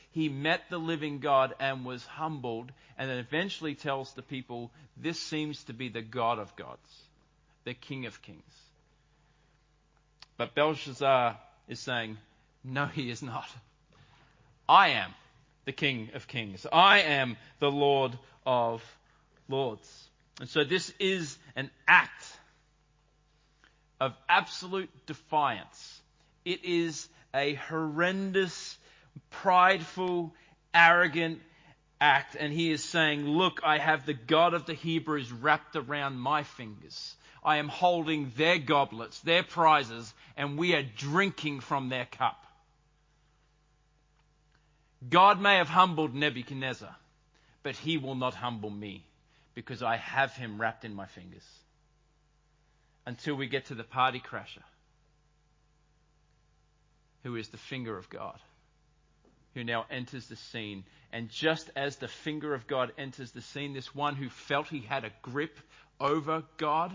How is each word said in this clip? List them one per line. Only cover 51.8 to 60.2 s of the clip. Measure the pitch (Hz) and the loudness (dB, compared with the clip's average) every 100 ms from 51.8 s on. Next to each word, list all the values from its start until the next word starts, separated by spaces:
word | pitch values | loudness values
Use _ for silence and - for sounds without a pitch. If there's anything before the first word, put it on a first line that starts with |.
| _ _ _ _ _ _ _ _ _ _ _ _ - | _ _ _ _ _ _ _ _ _ _ _ _ -14
Until | 123 - | -10 -6
we | 139 135 | -4 -2
get | 135 - | -4 -6
to | |
the | 120 | -12
party | 113 127 127 127 | -10 0 0 0
crasher, | - 113 110 - - _ _ _ _ _ _ _ _ _ _ _ _ _ _ _ _ _ _ _ _ _ _ _ _ _ | -10 -12 -12 -20 -20 _ _ _ _ _ _ _ _ _ _ _ _ _ _ _ _ _ _ _ _ _ _ _ _ _
who | 127 117 | -10 -8
is | 110 | -10
the | 117 | -14
finger | - 135 117 101 | -12 -10 -8 -10
of | 92 | -12
God, | - 101 - _ _ _ _ _ _ _ _ _ _ _ | -14 -14 -14 _ _ _ _ _ _ _ _ _ _ _
who | 131 | -12
now | 117 117 113 | -4 -4 -4
enters | 131 123 131 | -8 -10 -12